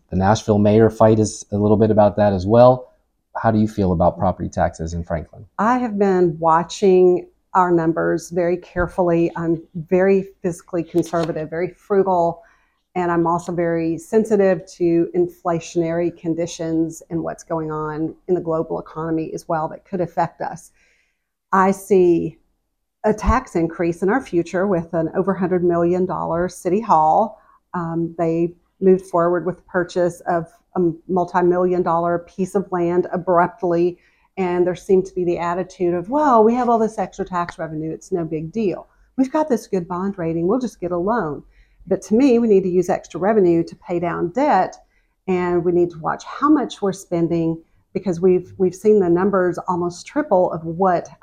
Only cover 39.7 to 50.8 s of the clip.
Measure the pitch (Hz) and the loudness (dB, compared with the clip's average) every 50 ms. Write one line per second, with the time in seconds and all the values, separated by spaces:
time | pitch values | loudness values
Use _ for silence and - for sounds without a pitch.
39.7 | - 185 170 170 180 175 190 196 196 - 170 165 160 165 165 180 220 262 254 226 | -6 -6 -4 -4 -6 -4 -4 -4 -4 -4 -4 -4 -2 -2 0 0 0 0 -2 -6
40.7 | - - - 175 180 175 170 202 233 233 180 156 143 - - _ _ _ _ _ | -8 -8 -8 -6 -4 -2 -2 -2 -2 -2 -2 -4 -6 -10 -12 _ _ _ _ _
41.7 | _ _ - - 190 185 - - 214 226 277 277 233 233 240 226 208 190 180 185 | _ _ -6 -4 -4 -4 0 0 2 4 4 4 4 4 4 4 4 4 4 2
42.7 | 175 185 170 180 180 - - - - 165 170 202 226 214 190 175 170 165 170 - | 2 0 0 0 -2 -4 -6 -10 -8 -4 -2 0 2 4 4 4 4 2 0 -2
43.7 | - - - - 180 175 175 170 165 165 170 170 170 247 285 302 226 185 180 - | -6 -14 -12 -8 -6 -4 -4 -4 -4 -4 -6 -4 -2 0 0 2 2 2 2 0
44.7 | - - _ _ _ _ _ _ _ _ _ - 185 180 180 175 175 175 165 180 | -4 -10 _ _ _ _ _ _ _ _ _ -2 -2 0 0 0 0 0 0 2
45.7 | 170 175 175 170 160 160 151 160 147 139 - - - - 269 - 208 269 233 202 | 2 2 2 0 -2 -4 -6 -6 -6 -6 -8 -14 -6 -2 2 4 4 4 2 -2
46.7 | - - 202 196 175 - - - 180 170 170 156 170 170 165 165 165 165 - _ | -6 -4 -4 -4 -4 -6 -6 -6 -2 -2 0 0 0 0 0 -2 -4 -4 -8 _
47.7 | _ _ _ _ - 190 - 202 170 165 180 185 180 180 180 - - - 190 185 | _ _ _ _ -10 -6 -4 -4 -2 0 2 2 2 2 0 -4 -4 -2 -2 -2
48.7 | 175 - - 214 214 208 185 170 170 175 190 208 196 190 180 180 170 170 - - | -2 0 2 4 4 4 4 4 2 2 2 2 2 2 0 0 -2 -4 -4 -4
49.7 | 180 175 175 175 175 - - - - 294 294 302 208 180 180 - - 165 160 165 | -4 -2 -2 -4 -6 -8 -14 -8 -6 -6 -2 0 2 2 2 0 -2 -6 -8 -8
50.7 | 165 170 | -4 0